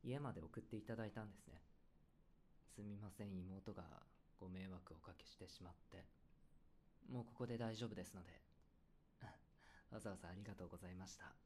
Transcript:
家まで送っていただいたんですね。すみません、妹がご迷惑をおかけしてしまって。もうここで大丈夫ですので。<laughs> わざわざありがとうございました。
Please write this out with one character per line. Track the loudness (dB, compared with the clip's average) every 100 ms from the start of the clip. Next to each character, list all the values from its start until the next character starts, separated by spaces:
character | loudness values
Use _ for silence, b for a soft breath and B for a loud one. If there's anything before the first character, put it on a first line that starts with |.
家 | 6 6
ま | 6
で | 4
送 | 2 -2
っ |
て | 2 0
い |
た | 4 4
だ | 4
い |
た | 4
ん | 0
で | -2
す | -8
ね。 | -10 -10 -16 -16 -18 -18 -18 -18 -18 -16 -16 -10
す | 0
み | 2 2
ま | 0
せ | 2
ん、 | 4
妹 | 4 4 2 2
が | 0 -2 -6 -8 -14 -16 -4
ご | 0
迷 | 2 2
惑 | 0 -4
を | -6
お |
か | -6
け | -8
し | -10 -6
て | -6
し | -4
ま | -6
っ | -6 -8
て。 | -8 -8 -12 -16 -14 -14 -14 -14 -16 -16 -10 2
も | 2
う |
こ | 2 4
こ | 6
で | 8
大 | 8
丈 | 8 4
夫 |
で | 4
す | 0
の | -2
で。 | -6 -8 -14 -20 -18 -20 -18 -20 -20 -8
<laughs> | -8 -8 -14 -16 -14 -14 -4
わ | 0
ざ | 2
わ | 2
ざ | 0
あ |
り | 0
が | 0
と | 0 0
う |
ご | -2
ざ | -2
い | -2
ま | -2
し | -4
た。 | -6 -8